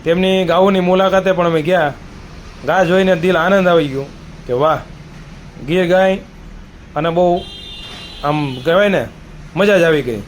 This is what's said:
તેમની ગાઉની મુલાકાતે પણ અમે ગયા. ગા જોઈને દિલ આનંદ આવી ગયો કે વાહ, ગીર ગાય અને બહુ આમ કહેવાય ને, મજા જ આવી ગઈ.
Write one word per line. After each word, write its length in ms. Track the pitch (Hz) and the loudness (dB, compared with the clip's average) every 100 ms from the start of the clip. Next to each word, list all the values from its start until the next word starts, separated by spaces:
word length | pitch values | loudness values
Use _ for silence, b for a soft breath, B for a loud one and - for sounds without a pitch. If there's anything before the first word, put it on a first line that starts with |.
તેમની 400 | 156 175 185 190 | 0 2 2 2
ગાઉની 360 | 175 170 196 190 | 2 4 4 4
મુલાકાતે 520 | 180 185 190 190 185 | 2 2 4 2 2
પણ 140 | 175 175 | 2 2
અમે 140 | 160 | 0
ગયા. 300 | 151 180 147 123 - - - - - - 127 | 2 2 0 -4 -16 -18 -18 -20 -20 -10 -2
ગા 160 | 180 | 2
જોઈને 300 | 180 185 190 175 | 4 4 4 2
દિલ 200 | 180 175 | 2 2
આનંદ 320 | 170 196 180 | 4 4 4
આવી 200 | 170 147 | 4 2
ગયો 180 | 135 143 - - - - | -4 -8 -14 -20 -16 -4
કે 80 | 123 | 0
વાહ, 180 | 151 139 - - - - - - - - 123 | 2 0 -6 -18 -18 -18 -18 -18 -18 -14 -2
ગીર 200 | 175 175 | 0 2
ગાય 300 | 185 190 190 - - - - - - - | 4 2 0 -6 -20 -20 -18 -20 -20 -10
અને 160 | 147 165 | -4 -2
બહુ 160 | 165 180 175 - - - - - - - - | 2 2 0 -4 -16 -16 -16 -16 -16 -16 -8
આમ 160 | 143 151 143 127 | -4 -2 -4 -4
કહેવાય 240 | 135 180 208 | 0 2 2
ને, 140 | 175 113 - - - - | 0 -4 -12 -20 -20 -10
મજા 240 | 160 202 196 | -2 2 4
જ 60 | |
આવી 180 | 165 156 | 4 2
ગઈ. 200 | 120 107 | -2 -6